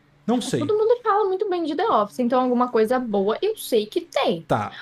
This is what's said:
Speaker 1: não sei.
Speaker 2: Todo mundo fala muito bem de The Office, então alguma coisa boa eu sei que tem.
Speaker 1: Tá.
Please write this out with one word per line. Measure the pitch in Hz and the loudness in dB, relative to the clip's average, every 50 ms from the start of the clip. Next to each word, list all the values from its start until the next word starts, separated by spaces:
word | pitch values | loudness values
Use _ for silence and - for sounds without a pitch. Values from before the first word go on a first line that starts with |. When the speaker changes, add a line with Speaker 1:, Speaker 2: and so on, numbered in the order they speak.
| _ _ _ _ _ - | _ _ _ _ _ -2
Speaker 1:
não | 233 254 | -2 -2
sei. | - - - 131 | -2 -2 -2 -2
Speaker 2:
Todo | - 285 427 427 | 0 0 0 0
mundo | 440 453 494 480 | 2 2 2 0
fala | - 453 392 403 427 381 | 2 0 2 2 2 0
muito | 381 370 427 415 | 0 -2 -2 -2
bem | 359 359 339 | -2 -2 -2
de | 285 311 | -4 -2
The | 320 359 466 | -2 0 2
Office, | 320 226 208 202 - - | 2 2 2 0 -2 -4
então | 254 240 269 254 | -2 0 2 2
alguma | 254 254 247 240 247 247 | 2 2 2 0 0 2
coisa | 247 226 220 214 254 254 | 2 2 2 2 2 -2
boa | 254 233 202 202 190 202 220 - | -2 0 0 0 0 0 0 0
eu | - 403 440 | -2 -2 -2
sei | - - - - 220 208 | -4 -4 0 0 0 0
que | 214 - 359 | 0 -4 -6
tem. | 339 - - 587 523 - 202 165 165 | -6 -2 -2 0 0 0 -2 -2 -2
Speaker 1:
Tá. | _ 139 113 104 101 - - | _ -2 -2 -2 -4 -8 -12